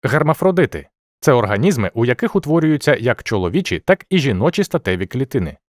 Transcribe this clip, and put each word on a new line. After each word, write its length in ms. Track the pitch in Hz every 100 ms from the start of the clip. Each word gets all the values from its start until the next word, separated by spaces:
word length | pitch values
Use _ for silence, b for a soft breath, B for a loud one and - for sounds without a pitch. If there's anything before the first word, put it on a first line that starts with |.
Гермафродити 840 | - 147 156 156 185 180 156 80 - _ _ _
це 140 | -
організми, 580 | 123 104 101 165 143 95
у 120 | - 120
яких 300 | 123 233 196
утворюються 600 | 147 165 156 147 - 139
як 280 | 120 117
чоловічі, 560 | - 107 90 98 - 82
так 260 | - 190 -
і 100 | 190
жіночі 440 | 135 92 139 175
статеві 440 | 196 175 - 92 92
клітини. 500 | 127 135 135 82 -